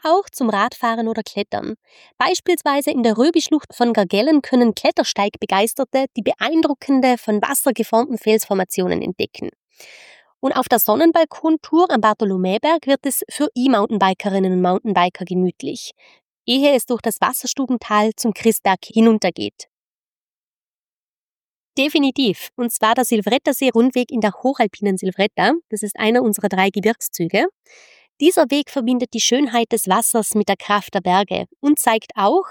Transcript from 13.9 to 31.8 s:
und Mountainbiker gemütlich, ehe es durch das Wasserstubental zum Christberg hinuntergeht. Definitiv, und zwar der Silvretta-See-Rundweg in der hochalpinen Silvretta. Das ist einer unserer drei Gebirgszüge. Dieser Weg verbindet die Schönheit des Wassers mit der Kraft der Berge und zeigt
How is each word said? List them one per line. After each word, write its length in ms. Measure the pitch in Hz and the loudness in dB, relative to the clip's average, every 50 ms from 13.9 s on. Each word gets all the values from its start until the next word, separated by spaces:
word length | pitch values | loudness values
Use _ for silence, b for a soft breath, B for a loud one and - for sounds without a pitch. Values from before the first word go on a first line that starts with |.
| 220 202 196 190 190 - - 208 190 196 190 185 | 0 0 0 0 0 -2 -4 -4 -2 0 0 0
und 100 | 185 180 | 0 0
Mountainbiker 600 | 180 180 185 185 - 226 190 180 175 180 - - 185 | 2 0 0 -2 -2 -2 0 0 0 0 -2 -6 -8
gemütlich, 680 | 175 185 180 180 180 - - - 139 - - - - - b b b b b b _ _ _ _ | -4 -2 -2 -2 -2 -2 -6 -10 -10 -10 -10 -12 -16 -20 b b b b b b _ _ _ _
ehe 300 | - 247 269 277 285 285 | -2 0 2 4 4 4
es 100 | 240 - | 2 2
durch 160 | - 247 220 | 0 -4 -4
das 200 | - 226 214 - | -2 -6 -2 0
Wasserstubental 920 | - 170 254 - - 247 - - 269 233 262 226 - - 214 208 208 220 220 - | -2 -2 -2 -4 -8 -8 -6 -4 -2 -2 -2 -4 -4 -2 0 2 2 0 -2 -2
zum 160 | - 226 196 | -4 -4 -4
Christberg 460 | - - 226 214 - - 202 - - - | 0 0 0 0 2 0 0 -2 -2 -4
hinuntergeht. 840 | - - 220 220 233 220 208 - 185 170 - 104 104 - _ - - _ _ _ _ _ _ _ _ _ _ _ _ _ _ _ _ _ _ _ _ _ _ _ _ _ _ _ _ _ _ _ _ _ _ _ _ _ _ _ _ _ - | -4 0 4 4 4 4 4 0 -2 -4 -4 -8 -10 -10 _ -20 -20 _ _ _ _ _ _ _ _ _ _ _ _ _ _ _ _ _ _ _ _ _ _ _ _ _ _ _ _ _ _ _ _ _ _ _ _ _ _ _ _ _ -2
Definitiv, 720 | 269 302 - 320 277 262 - - 269 220 170 - - - - - | -2 0 0 0 0 0 0 0 0 0 -2 -2 -8 -14 -8 -6
und 140 | 247 233 - | -6 -6 -4
zwar 200 | - - 220 233 | 0 0 2 2
der 120 | 254 247 | 2 0
Silvretta-See-Rundweg 1080 | - 240 214 196 214 220 277 - 320 262 - 277 254 - 226 233 262 - 247 247 - | 0 0 0 0 0 -2 0 0 -2 -2 0 0 0 2 4 2 2 2 0 -4 -2
in 80 | - 233 | -2 -2
der 140 | 208 208 - | -2 -2 -2
hochalpinen 640 | - - 254 277 - 233 196 - - 208 202 190 185 | -2 -4 -4 -2 0 -2 -4 -2 -4 -2 -2 -2 -2
Silvretta. 560 | - 185 180 - 196 214 - - 175 214 294 339 - _ | -4 -6 -4 -2 -4 -4 -2 0 0 2 0 0 -2 _
Das 120 | - 208 | -10 -8
ist 160 | - 202 - - | -8 -8 -8 -2
einer 240 | 220 214 226 247 | -2 0 2 2
unserer 280 | 254 220 202 - - 196 | 2 0 -2 -2 -4 -2
drei 200 | - 185 190 196 | 0 0 0 0
Gebirgszüge. 800 | - 208 180 214 233 - - - - - 175 165 - 202 285 381 - _ b b b b b b b b b b b _ | 0 0 -2 -2 -2 -2 -6 -12 -6 -6 -4 -2 0 0 0 0 -4 _ b b b b b b b b b b b _
Dieser 320 | 285 330 - - 311 233 | 2 2 4 4 2 2
Weg 180 | 277 294 277 - | 2 -2 -2 -2
verbindet 440 | - 285 233 233 254 247 247 - - | -4 -4 -2 0 0 0 -2 -4 -4
die 80 | 226 | -4
Schönheit 500 | - - 233 262 294 247 214 240 233 - | 0 0 2 2 0 0 0 -2 -2 0
des 160 | 240 202 - 185 | -2 -4 0 0
Wassers 480 | 185 220 233 - - 233 202 - - | 0 0 0 0 0 -2 -2 0 0
mit 140 | 214 208 - | 0 0 0
der 80 | 196 - | -2 -4
Kraft 360 | - - 202 208 - - - | -2 0 0 0 0 -2 -4
der 80 | 196 | -4
Berge 440 | 175 180 180 190 202 - 185 - - - _ _ | 0 2 2 2 0 0 -4 -6 -6 -8 _ _
und 180 | - 285 302 | 0 0 2
zeigt 320 | - | 2